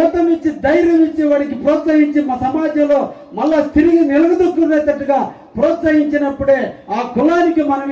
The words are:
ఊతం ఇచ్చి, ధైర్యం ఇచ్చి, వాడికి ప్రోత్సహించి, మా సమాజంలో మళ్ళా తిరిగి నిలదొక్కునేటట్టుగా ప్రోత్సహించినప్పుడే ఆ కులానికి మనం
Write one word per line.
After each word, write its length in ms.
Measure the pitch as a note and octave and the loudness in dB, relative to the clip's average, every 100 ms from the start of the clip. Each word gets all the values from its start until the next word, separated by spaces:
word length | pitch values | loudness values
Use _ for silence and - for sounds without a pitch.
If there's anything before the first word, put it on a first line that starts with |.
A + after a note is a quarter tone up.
ఊతం 240 | E4 E4+ E4+ | 2 2 0
ఇచ్చి, 160 | E4 D#4 - C4+ | 0 -2 -2 0
ధైర్యం 340 | E4+ E4 E4 D#4 | 2 4 2 2
ఇచ్చి, 180 | D#4 D4 | 0 0
వాడికి 240 | C#4+ C#4+ A#3 | 0 -2 -4
ప్రోత్సహించి, 560 | C#4 D#4 D#4+ D4+ D4 D4 C4 | 0 0 2 2 2 0 -2
మా 80 | B3 | -4
సమాజంలో 560 | B3+ D#4 D#4 D4 C#4+ C#4 - - - G3 | -4 -2 -2 0 0 0 -2 -10 -14 -6
మళ్ళా 200 | D4 D#4 D4 | -2 0 0
తిరిగి 300 | D4+ E4 E4 C#4+ | 2 4 4 4
నిలదొక్కునేటట్టుగా 1040 | C#4+ E4+ F4+ F4 - D4+ D#4 D4 - C#4 C4 G#3 - - A3+ | 2 2 2 0 0 0 0 0 -2 -2 -2 -2 -10 -14 -2
ప్రోత్సహించినప్పుడే 1040 | D4+ E4+ D#4+ D4+ D4 D4 C#4 C#4 C#4 C4 G#3 - - A3 | -2 0 0 0 0 -2 -2 -2 0 0 -2 -10 -8 -6
ఆ 20 | B3 A#3 | -4 -2
కులానికి 480 | D4+ F4 E4+ D#4+ C#4+ | 0 2 0 0 -2
మనం 180 | C#4 C#4 | -2 -4